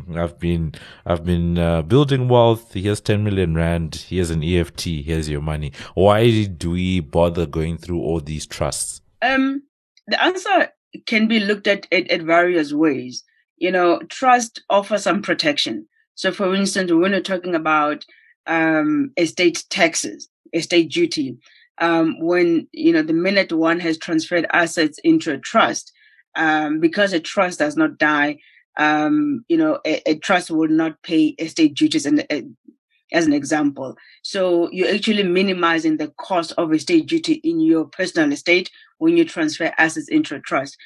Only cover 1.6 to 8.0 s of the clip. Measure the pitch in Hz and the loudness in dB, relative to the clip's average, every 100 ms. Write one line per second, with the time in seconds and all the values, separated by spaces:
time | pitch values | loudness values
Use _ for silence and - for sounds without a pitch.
1.6 | 85 82 80 120 147 135 123 123 117 113 | 0 0 2 2 2 0 2 4 4 2
2.6 | - 101 98 104 - 104 104 98 90 80 | -2 -6 -2 -2 0 0 0 0 0 0
3.6 | 82 85 80 - - 87 85 82 76 90 | 0 -2 -4 -8 -6 -4 -2 -2 0 0
4.6 | 80 - - 80 71 80 78 71 78 76 | 0 -4 -6 -6 -4 -4 -4 -4 -4 -6
5.6 | 73 - - - 95 104 120 110 104 82 | -6 -12 -6 2 4 6 6 4 0 -4
6.6 | 85 87 92 92 73 85 87 85 82 80 | -4 -2 0 -2 0 2 2 2 -2 -2
7.6 | 80 82 - 87 | -4 -6 -6 -4